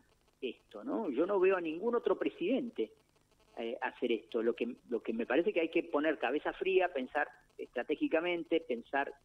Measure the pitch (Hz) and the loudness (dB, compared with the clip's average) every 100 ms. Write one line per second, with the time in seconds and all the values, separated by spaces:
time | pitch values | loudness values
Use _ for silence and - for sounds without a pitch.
0 | - _ _ _ 127 - _ 104 110 196 | -20 _ _ _ -8 -8 _ -12 -6 -4
1 | 202 123 180 202 185 185 165 160 226 233 | -2 0 0 4 4 4 0 -4 -2 0
2 | - 185 - - 339 254 120 - 110 - | 2 0 0 -2 0 0 -2 -4 -6 -8
3 | _ _ _ _ _ 120 117 123 127 - | _ _ _ _ _ -10 -8 -4 -6 -2
4 | 123 113 - 117 113 113 120 123 - 113 | 0 0 -2 0 0 0 -2 -6 -6 -4
5 | - 113 113 131 170 175 165 170 160 147 | -2 -4 2 2 4 2 2 0 0 2
6 | 156 139 117 147 175 - 190 185 175 - | 2 2 0 0 -2 -2 2 4 4 0
7 | 127 147 151 - _ - - 123 120 151 | -4 -2 -4 -6 _ -16 -8 -6 -4 -2
8 | 147 160 175 175 160 165 - 117 - 139 | 2 2 0 -2 0 -2 0 -6 -4 -2
9 | 139 - | -2 -6